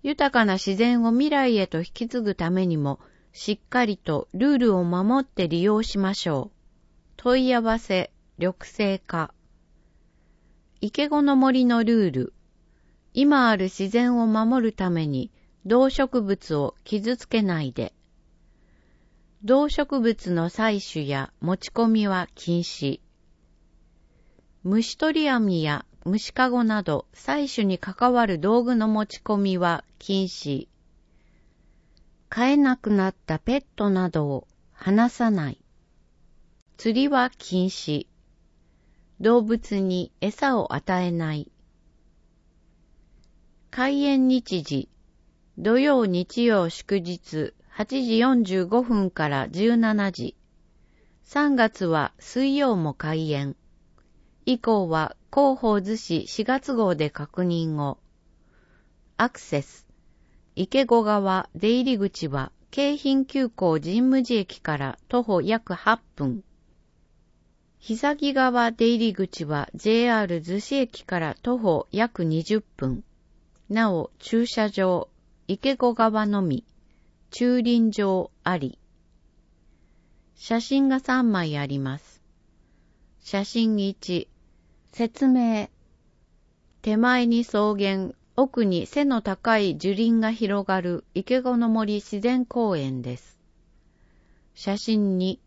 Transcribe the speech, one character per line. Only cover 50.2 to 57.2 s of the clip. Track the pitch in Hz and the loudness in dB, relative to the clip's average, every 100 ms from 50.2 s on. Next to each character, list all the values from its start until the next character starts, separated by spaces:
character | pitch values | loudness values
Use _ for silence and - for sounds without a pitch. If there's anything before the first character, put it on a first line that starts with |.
| - - _ _ _ _ _ _ _ _ | -10 -10 _ _ _ _ _ _ _ _
三 | _ 285 294 269 | _ 0 2 4
月 | 220 - 180 | 2 2 0
は | 160 139 _ | 0 0 _
水 | - 240 269 277 | -8 -2 0 2
曜 | 277 202 | 2 0
も | 156 | -2
開 | 135 156 160 160 | -4 -4 -4 -2
園。 | 143 139 131 _ _ _ _ _ _ _ _ - | -2 -4 -10 _ _ _ _ _ _ _ _ -2
以 | 254 | -2
降 | - 220 180 | 2 0 2
は | 160 156 - _ | 0 -2 -6 _
広 | - 277 262 | 2 2 2
報 | 233 208 | 0 0
逗 | 190 220 | -2 -6
子 | - 165 - | -4 -4 -4
四 | - 208 | -6 -2
月 | 262 - | -2 -2
号 | 247 208 165 | 0 0 0
で | 151 | -2
確 | - | -4